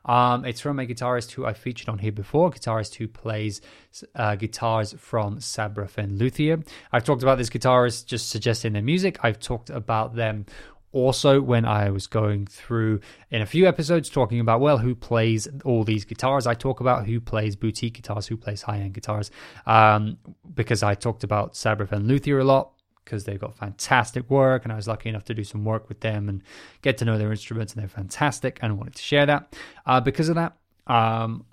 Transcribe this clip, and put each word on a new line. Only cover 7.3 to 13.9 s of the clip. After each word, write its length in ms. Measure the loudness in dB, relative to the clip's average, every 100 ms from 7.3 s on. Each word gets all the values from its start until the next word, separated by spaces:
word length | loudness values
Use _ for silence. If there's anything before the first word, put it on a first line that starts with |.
| 4
this 120 | 2
guitarist, 560 | 0 4 6 4 0 -8
just 220 | -8 -6
suggesting 440 | -2 0 0 0
their 100 | -2
music. 360 | 0 2 0 0
I've 160 | -2 -2
talked 300 | -6 -8 -8
about 440 | -10 -2 -2 -2
them 320 | -2 -2 -4 -8 -16 -20 -20 _
also 500 | 0 2 4 6 6
when 240 | 6 2
I 240 | 2 2 2
was 180 | 0 -2
going 400 | 0 0 0 -4
through 540 | -12 -4 0 0 0 -4 -18 _
in 100 | -4
a 60 | -2
few 200 | 4 4
episodes 440 | 4 2